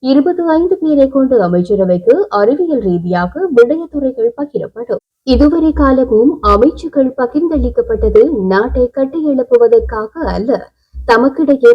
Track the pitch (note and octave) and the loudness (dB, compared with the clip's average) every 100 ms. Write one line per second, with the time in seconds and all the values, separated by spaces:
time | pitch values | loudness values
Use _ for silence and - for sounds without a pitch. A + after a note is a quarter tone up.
0 | B3+ C4+ D4+ F4 E4+ D#4+ F4 F#4 D#4 D4 | 0 0 0 -2 0 0 0 -2 0 2
1 | C4+ C4+ C4 B3+ F3+ F3+ F3+ G3+ F#3+ F3+ | 2 2 0 0 0 0 0 0 0 0
2 | F3 D4 G4+ G3+ G3+ C#4+ F4 C#4+ F#3+ F3 | 2 0 0 0 0 0 0 -2 -2 -2
3 | F3 F3+ F3+ D4 F#4 B3+ A#3+ D#4 E4 D4+ | -2 -4 -4 -4 -2 2 2 2 -6 -6
4 | C4+ C4 A3+ A#3 C#4+ - - - A#3+ - | -6 -2 -4 -4 -8 -8 -10 -12 -8 -8
5 | _ _ - B3 D4 E4 D#4+ D4+ C#4 C4 | _ _ -2 2 2 2 0 0 2 2
6 | B3+ A3 B3 D#4+ G#3 G3+ B3+ - E4 D4 | 2 2 2 0 0 2 2 0 -6 -2
7 | C4 B3+ B3 D4+ E4 D#4 A#3+ A#3 A#4+ A3 | -2 -2 -4 -2 -2 -2 -2 -4 -4 -2
8 | A3 G3+ B3+ C4+ F#3+ F#3+ A#3+ C4 B3 C#4 | 2 4 2 0 0 0 0 -2 -2 -2
9 | C4+ D#4 D4+ C4+ B3 A#3+ A#3 A3+ A#3 A3+ | -4 -2 -2 -2 0 2 4 2 0 -8
10 | G#3+ D#4+ C4+ F3+ A3 G#3+ - _ _ - | -8 -8 -6 -6 -4 -4 -6 _ _ -16
11 | - A3+ C4 C#4 D4 C4+ A#3+ | -2 2 2 0 0 4 4